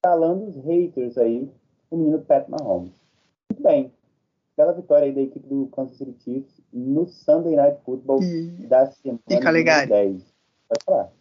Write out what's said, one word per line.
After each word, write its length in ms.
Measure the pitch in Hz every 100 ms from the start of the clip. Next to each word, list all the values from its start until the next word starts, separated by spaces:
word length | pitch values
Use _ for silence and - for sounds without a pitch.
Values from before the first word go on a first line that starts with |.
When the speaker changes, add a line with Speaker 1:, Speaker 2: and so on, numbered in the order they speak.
| 180
Speaker 1:
Calando 380 | 170 165 190 214
os 180 | 143
haters 540 | 139 170 175 131 120 127
aí, 320 | 117 117 143 _ _ _ _
o 60 | 165
menino 240 | 156 156
Pat 280 | - 147 -
Mahomes. 440 | 143 127 90 90 _ _ _ _ _ _
Muito 100 | -
bem. 320 | 202 147 131 _ _ _ _ _ _ -
Bela 160 | 196
vitória 360 | 175 - 147 143
aí 40 |
da 80 | 135
equipe 280 | 135 - 131
do 180 | 139 131
Kansas 300 | - 131 -
City 180 | 135 117
Chiefs 380 | - 131 135 _ _
no 360 | 123 127 147 180
Sunday 480 | - - 185 165 147
Night 240 | 143 143
Football 380 | - 131 135 135
Speaker 2:
E 440 | 180 165 170 175 226
Speaker 1:
da 180 | 127 135
semana 280 | _ 135 120 -
Speaker 2:
e, 120 | -
Calegari. 480 | 131 165 165 156 127
Speaker 1:
dois 140 | 104
mil 60 | 101
e 80 | 95
dez. 160 | - _ _ _ _
Pode 160 | 143
falar. 280 | - 165 95 _